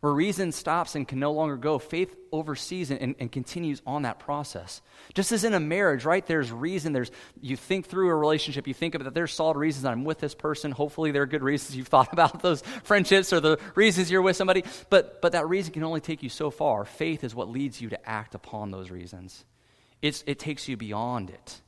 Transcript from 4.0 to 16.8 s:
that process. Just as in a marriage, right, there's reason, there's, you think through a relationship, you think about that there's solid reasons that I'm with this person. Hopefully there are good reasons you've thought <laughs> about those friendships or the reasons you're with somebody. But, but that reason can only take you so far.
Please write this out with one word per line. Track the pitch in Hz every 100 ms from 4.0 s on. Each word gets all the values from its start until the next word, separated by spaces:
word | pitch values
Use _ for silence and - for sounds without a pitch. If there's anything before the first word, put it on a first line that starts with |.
that | 135 107
process. | - 147 143 92 90 - _ - -
Just | - 190
as | 226
in | 220
a | 202
marriage, | 151 175 196 139
right, | 131 180 -
there's | 160 127
reason, | 117 156 190 156
there's, | 139 123 - - -
you | 135 131
think | - 190 -
through | 180 185
a |
relationship, | 160 151 156 151 139 139
you |
think | 127 165
about | 151
that | 135
there's | 131 165
solid | - 160 147
reasons | 156 139
that | 135
I'm | 117
with | 143 156
this | 147
person. | - 156 147 151
Hopefully | 131 147 - 160
there | 143
are | 139
good | 147
reasons | 135 143 -
you've | 131 127
thought | 143 127
<laughs> |
about | 170 160 -
those | 180 151 - 254
friendships | - 208 180 196 185
or | 175
the | 151 156 -
reasons | - 220 175 175
you're | 185
with | 185 180
somebody. | 190 190 - - -
But, | 196 - -
but | 175
that | 170 156
reason | 190 170
can | 160
only | 160 160
take | - 156
you | 127
so | - 151
far. | - 151 107